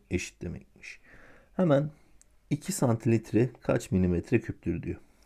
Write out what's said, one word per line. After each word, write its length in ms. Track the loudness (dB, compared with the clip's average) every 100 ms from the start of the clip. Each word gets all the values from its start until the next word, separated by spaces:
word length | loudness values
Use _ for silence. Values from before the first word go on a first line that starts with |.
| -6
eşit 300 | -6 -6 -12
demekmiş. 580 | -12 -12 -16 _ -20 -20 -20 -20 -20 -20 _
Hemen 360 | 0 4 4 2 -8 _ -20 _ _ -6
iki 220 | -6 -4
santilitre 800 | -2 0 2 2 0 2 0 0 -2
kaç 300 | -2 -2 0
milimetre 480 | 2 2 0 0 -2
küptür 440 | -2 -8 -6 -6
diyor. 160 | -6 -10 -14 _